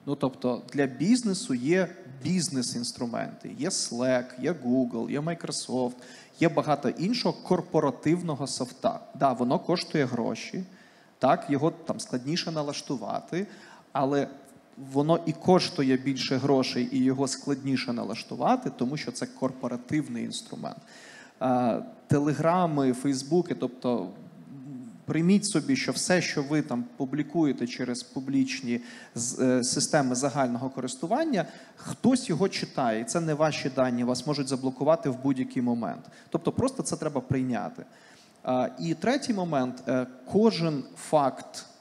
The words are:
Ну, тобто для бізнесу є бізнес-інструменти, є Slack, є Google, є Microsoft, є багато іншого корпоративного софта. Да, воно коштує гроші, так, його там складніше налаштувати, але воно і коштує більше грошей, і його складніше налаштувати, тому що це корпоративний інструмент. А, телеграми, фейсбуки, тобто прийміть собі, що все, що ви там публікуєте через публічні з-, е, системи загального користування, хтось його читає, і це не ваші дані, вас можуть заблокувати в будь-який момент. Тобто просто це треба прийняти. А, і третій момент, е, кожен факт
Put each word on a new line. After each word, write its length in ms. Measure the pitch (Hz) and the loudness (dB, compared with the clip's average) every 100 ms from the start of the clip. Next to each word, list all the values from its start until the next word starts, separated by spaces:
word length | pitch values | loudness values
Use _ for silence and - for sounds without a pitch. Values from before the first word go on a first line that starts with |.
| - | -4
Ну, 80 | |
тобто 480 | 143 135 - 127 117 - | -2 -2 -2 -2 -2 -4
для 140 | 139 139 | -2 -2
бізнесу 680 | 123 160 247 233 185 - | 0 4 4 4 -2 -2
є 340 | 127 127 180 175 - - - | -2 2 2 2 -4 -16 -8
бізнес-інструменти, 1300 | 127 180 151 135 120 120 120 - 120 113 107 - - 117 | 0 0 0 -2 -2 -4 -6 -6 -6 -4 -6 -8 -14 -6
є 100 | 147 | -4
Slack, 560 | - - 120 131 127 123 - | -2 -4 -2 2 2 0 -4
є 100 | 143 | -4
Google, 580 | 170 127 127 123 117 113 | -2 2 2 2 0 -2
є 100 | 131 | -2
Microsoft, 760 | 156 165 - - - 127 123 123 - - - - | -4 -4 -6 -6 -4 -2 -2 -4 -18 -20 -20 2
є 80 | 160 | 4
багато 400 | 151 143 143 123 | 4 2 2 2
іншого 460 | - 170 240 185 156 | 0 -2 2 0 -2
корпоративного 1040 | - 180 - 160 147 123 - 175 175 139 127 | 0 0 2 2 2 0 2 2 0 -4 -4
софта. 540 | - 123 - - - - | -4 -6 -2 -2 -2 -10
Да, 180 | - 139 | 2 2
воно 260 | 120 123 143 | 4 2 2
коштує 460 | - 226 - 165 | 2 0 0 0
гроші, 600 | 127 123 110 110 - - 185 - - - - _ | 0 0 -2 -4 -6 -8 -10 -14 -20 -20 -20 _
так, 280 | 160 175 - | 2 4 2
його 200 | 143 160 | 2 2
там 300 | 165 - - | -2 -8 -8
складніше 500 | - 127 123 170 170 | -4 -6 -2 -4 -4
налаштувати, 920 | 156 147 139 - 139 107 113 - 165 202 - - - - | -4 -4 -6 -6 -6 -4 -6 -4 -4 -6 -10 -20 -20 -8
але 360 | 135 135 143 135 - - - _ - 135 | -2 2 2 0 -6 -20 -20 _ -18 -2
воно 280 | 135 151 165 - | 0 4 4 2
і 60 | |
коштує 640 | 151 - 185 - - 135 127 | -2 6 6 6 0 4 4
більше 400 | 127 131 - 131 | 2 -2 0 0
грошей, 520 | 139 139 127 123 123 | 4 4 4 0 0
і 60 | 135 | 2
його 240 | 127 131 135 | 2 2 0
складніше 640 | - - 139 131 131 - | -2 -4 -2 0 -2 -2
налаштувати, 760 | 120 107 110 - 117 151 254 151 | -4 -4 -6 -8 -2 2 2 0
тому 260 | - 123 151 | -4 -2 -2
що 160 | - | -6
це 140 | 120 123 | -6 -8
корпоративний 1000 | - 131 127 120 123 - 151 131 117 | -4 -4 -4 -6 -6 -2 -2 -2 -6
інструмент. 540 | 113 113 - - - - - - - - - - | -6 -8 -10 -10 -10 -10 -18 -20 -20 -20 -20 -4
А, 400 | 127 127 123 107 - - - | 0 2 2 0 -4 -14 2
телеграми, 840 | 147 147 135 160 175 175 147 135 | 2 4 2 2 4 2 2 2
фейсбуки, 600 | 123 143 135 139 170 175 | 2 0 -2 2 2 2
тобто 540 | 127 131 - 127 120 92 95 - - - - - 139 - - | -2 -4 -4 -2 0 -2 -8 -18 -20 -18 -16 -12 -12 -14 -14
прийміть 400 | - 156 170 202 202 | -4 2 6 4 4
собі, 300 | 160 139 131 | -2 2 0
що 160 | - | 0
все, 300 | 127 - 180 | -2 2 2
що 200 | - - | 2 -2
ви 200 | 139 151 | 0 0
там 220 | 147 120 120 - | 0 -4 -4 -6
публікуєте 680 | 135 147 147 170 151 123 120 | -4 -2 -2 2 2 2 -4
через 360 | - 127 120 | -4 -6 -6
публічні 800 | - - 135 139 131 - 120 120 - - - | -8 -10 -2 0 2 -2 -2 -4 -4 -18 -12
з-, 260 | - 120 - | -6 -6 0
е, 240 | 127 127 | 2 4
системи 500 | 120 - 143 160 131 | 2 0 2 2 2
загального 560 | 123 139 143 131 120 131 | 0 0 0 0 0 -4
користування, 760 | - 123 - 165 240 330 220 - - - - | -6 -8 -6 -2 0 2 0 -2 -6 -20 -16
хтось 520 | - - 226 254 - | -12 0 4 4 2
його 200 | 160 190 | 0 2
читає, 520 | - - - 127 110 | 0 -6 0 0 0
і 40 | |
це 160 | 120 170 | 0 -2
не 140 | 165 | 0
ваші 340 | 143 156 143 143 | 2 2 2 -2
дані, 340 | 131 127 120 | 2 2 2
вас 220 | 120 123 143 | 0 0 -2
можуть 220 | 143 131 | -2 0
заблокувати 600 | 131 131 131 139 160 147 | 0 -2 0 2 4 2
в 120 | 120 | -2
будь-який 400 | 135 131 127 - | 0 0 -2 0
момент. 420 | 120 120 107 - - - - | 0 0 -2 -8 -14 -20 -6
Тобто 220 | 165 156 | -2 -2
просто 300 | - 240 - | 0 -2 -2
це 140 | - 160 | -6 -4
треба 240 | 156 143 | -4 -4
прийняти. 640 | 120 135 127 117 87 - - - - - - _ | -2 -2 0 -2 -4 -10 -18 -20 -20 -20 -20 _
А, 260 | - 127 123 - | -2 0 0 -2
і 160 | 170 | -4
третій 400 | 156 220 269 - | 0 2 0 0
момент, 480 | 208 175 147 127 123 - | -2 0 0 0 -4 -2
е, 180 | 131 123 - - | 0 -2 -8 0
кожен 520 | 196 226 175 165 147 120 - | 4 4 4 0 0 -6 -14
факт 680 | - 156 135 - - - - - | 0 2 2 0 -14 -16 -16 -20